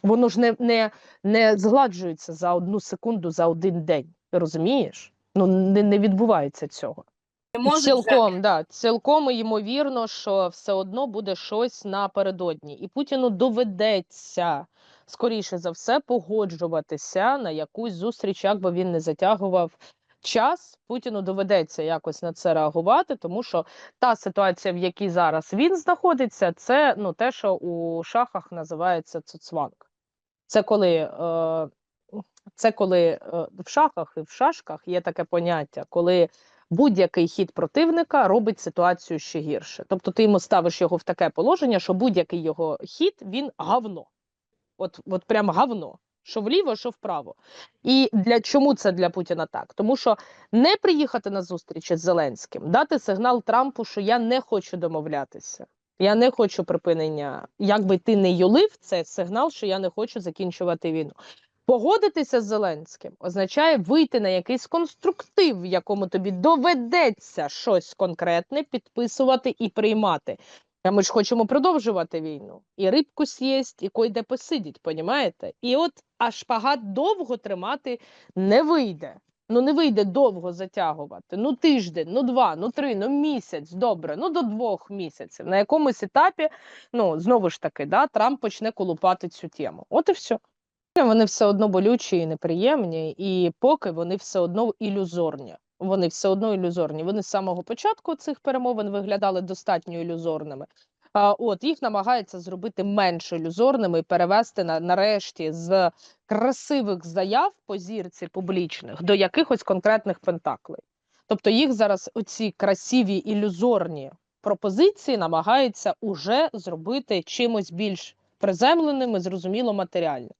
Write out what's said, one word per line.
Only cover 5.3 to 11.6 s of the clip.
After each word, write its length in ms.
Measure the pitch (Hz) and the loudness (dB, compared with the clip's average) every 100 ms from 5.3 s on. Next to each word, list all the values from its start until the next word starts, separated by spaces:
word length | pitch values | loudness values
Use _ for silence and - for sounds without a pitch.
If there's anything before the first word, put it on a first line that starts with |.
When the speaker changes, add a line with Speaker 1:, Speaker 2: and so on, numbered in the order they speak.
| 196 | 2
Speaker 1:
Ну, 120 | 190 | 4
не, 360 | 185 190 196 | 4 4 4
не 160 | 208 202 | 4 4
відбувається 680 | 208 190 226 185 143 - 147 | 2 2 2 2 0 -6 -12
цього. 360 | - 120 - - _ _ _ _ | -10 -12 -12 -20 _ _ _ _
Speaker 2:
Не 80 | 233 | -2
Speaker 1:
І 20 | |
Speaker 2:
може 180 | 254 311 | 2 2
Speaker 1:
цілком, 520 | 285 254 214 254 220 | 4 2 6 6 6
Speaker 2:
вже. 80 | 185 | 2
Speaker 1:
да, 220 | 202 170 | 2 2
цілком 680 | 156 - 233 233 - 302 277 | -2 -4 -2 0 4 2 2
ймовірно, 760 | 240 220 214 208 262 285 262 220 | -2 -2 -2 -2 -2 -2 -2 -6
що 400 | - - 196 180 | -8 -2 0 0
все 260 | - - | -4 -4
одно 340 | 196 190 220 277 | -4 -2 -4 -6
буде 280 | 208 196 180 | -6 -6 -8
щось 500 | - 214 | -6 -4